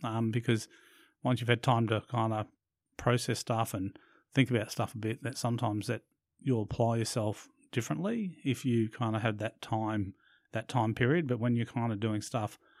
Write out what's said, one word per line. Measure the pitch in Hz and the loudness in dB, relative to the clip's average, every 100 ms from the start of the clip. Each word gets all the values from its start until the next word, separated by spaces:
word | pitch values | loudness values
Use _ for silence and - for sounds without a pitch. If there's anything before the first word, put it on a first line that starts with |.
um, | 120 113 113 | -4 0 0
because | 117 113 113 - - - - - _ | 0 2 0 0 -18 -20 -20 -20 _
once | 127 117 | 0 0
you've | 120 | 2
had | 117 | 2
time | - 117 110 | 4 4 4
to | 107 - | 0 0
kinda | 120 113 107 107 _ _ _ _ - | 0 0 0 -4 _ _ _ _ -4
process | - 120 - 110 | 2 2 0 -4
stuff | - 113 113 | -2 -2 -2
and | 101 98 - _ _ _ | -2 -6 -8 _ _ _
think | - 123 | 4 4
about | 120 104 | 4 0
stuff | - 101 113 | -4 -4 -2
a | |
bit, | 110 - | -4 -4
that | 117 - | -6 -4
sometimes | 120 117 117 104 101 | -2 0 0 -2 -2
that | 110 _ _ _ _ | -6 _ _ _ _
you'll | 135 117 | 0 0
apply | 104 - 117 113 | 0 2 2 2
yourself | 110 120 107 101 - _ _ | 0 0 -2 -4 -10 _ _
differently | 123 113 156 190 233 190 160 | -4 -2 -2 -2 -2 -4 -4
if | 139 120 131 | -4 -2 2
you | 117 110 | 2 2
kinda | - 117 110 | 0 -2 0
have | 113 107 | 0 -2
that | 110 - | -4 -6
time, | - 110 110 107 95 - _ _ _ | -4 -4 -2 -2 -4 -8 _ _ _
that | 110 - | -8 -2
time | 123 110 | 0 0
period. | 113 123 170 147 | 2 2 2 0
But | 120 | 0
when | 120 117 | 2 0
you're | 117 | 0
kinda | 123 117 104 | -2 -2 0
doing | 113 107 | -2 -2
stuff | - 120 107 - _ _ | -4 -4 -4 -8 _ _